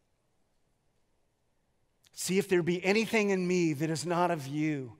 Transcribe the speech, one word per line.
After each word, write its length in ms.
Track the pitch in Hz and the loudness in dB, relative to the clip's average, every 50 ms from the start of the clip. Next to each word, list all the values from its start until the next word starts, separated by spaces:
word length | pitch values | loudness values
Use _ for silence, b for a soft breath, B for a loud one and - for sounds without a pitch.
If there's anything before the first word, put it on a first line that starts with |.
| _ _ _ _ _ _ _ _ _ _ _ _ _ _ _ _ _ _ _ _ _ _ _ _ _ _ _ _ _ _ _ _ _ _ _ _ _ _ _ _ _ _ _ | _ _ _ _ _ _ _ _ _ _ _ _ _ _ _ _ _ _ _ _ _ _ _ _ _ _ _ _ _ _ _ _ _ _ _ _ _ _ _ _ _ _ _
See 240 | - - - 185 | -10 -6 0 0
if 100 | 196 196 | 0 2
there 140 | 196 190 180 | 2 2 2
be 220 | 160 170 175 180 190 | 2 2 -2 0 2
anything 460 | 185 202 226 220 - 233 220 208 202 | 2 2 2 2 2 2 2 2 2
in 160 | 196 185 180 | 0 0 0
me 260 | 175 185 180 170 160 151 | 0 2 2 2 0 0
that 160 | 131 160 156 | -2 -2 -4
is 160 | 160 139 147 | -4 -4 -4
not 240 | 175 170 170 180 170 | -2 0 0 2 0
of 160 | 170 156 131 | 0 -2 -4
you, 480 | 135 147 151 151 156 151 139 131 117 104 | -6 -4 -2 -2 -2 -2 -4 -8 -12 -16